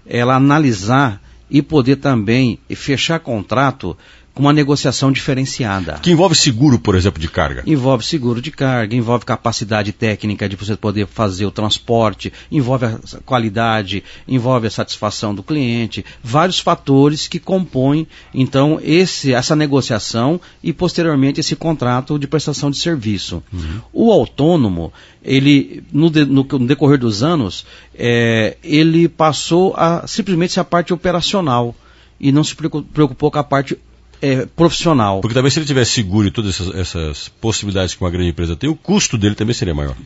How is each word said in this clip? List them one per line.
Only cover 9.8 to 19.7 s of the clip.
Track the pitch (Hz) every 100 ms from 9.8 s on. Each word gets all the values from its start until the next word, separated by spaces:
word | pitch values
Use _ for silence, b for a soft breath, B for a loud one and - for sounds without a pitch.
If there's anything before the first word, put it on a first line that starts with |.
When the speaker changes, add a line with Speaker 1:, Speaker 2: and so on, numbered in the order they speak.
| 104
Speaker 1:
técnica | - 117 104 107 98 104
de | 95
você | 101 104
poder | 107 101 98
fazer | - 107 92 101
o |
transporte, | - 107 - - 117 110 98 98 B B
envolve | 156 120 131 120
a | 113 - - -
qualidade, | 131 113 98 117 110 98 95 B B B
envolve | 131 117 131 110
a |
satisfação | - 110 - 107 - 110
do | 101
cliente, | 101 156 127 117 113 - B B
vários | 120 139 180 175
fatores | - 170 - 135 143 151 -
que | 170
compõem, | - 185 175 131 131 151 156 B B
então, | - 127 135 143 156
esse, | - 165 185 - 139
essa | 123 123 156
negociação | 151